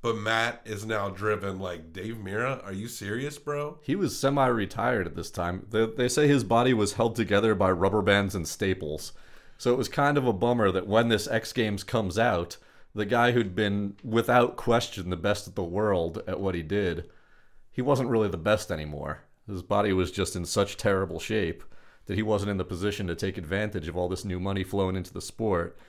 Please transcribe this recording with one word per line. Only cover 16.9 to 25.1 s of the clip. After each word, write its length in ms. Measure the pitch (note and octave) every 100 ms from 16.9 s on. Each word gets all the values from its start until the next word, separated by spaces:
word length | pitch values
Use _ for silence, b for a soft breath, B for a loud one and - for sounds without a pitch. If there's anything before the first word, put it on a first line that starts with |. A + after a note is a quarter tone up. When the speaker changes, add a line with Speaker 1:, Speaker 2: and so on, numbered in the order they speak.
| D#2+ - b b b b b b
Speaker 2:
he 100 | -
wasn't 280 | B2+ C3+ B2+
really 180 | A2+ G#2+
the 80 | E2
best 340 | F2 G#2+ -
anymore. 540 | E2 D2+ D2 D2 D2 - _ -
His 140 | F#2+
body 300 | - G#2 G#2
was 180 | F#2 F2
just 240 | - F#2 F#2
in 80 |
such 320 | E2+ G2+ G2 -
terrible 420 | G#2+ G2 F#2 E2
shape 460 | - A2 F2 - - b b b
that 100 | -
he 80 | G2+
wasn't 280 | G#2+ G#2+ G2
in 80 | G2
the 60 |
position 420 | F2+ F2 G2+ G2+ F#2
to 60 | E2
take 220 | F#2+ F#2+
advantage 500 | D#2 G2 G#2+ F2+ D#2
of 80 | E2+
all 120 | F2+
this 160 | F#2
new 140 | G2+ F2+
money 240 | F#2+ G2
flowing 320 | F#2 G2+ F#2
into 180 | F#2 F2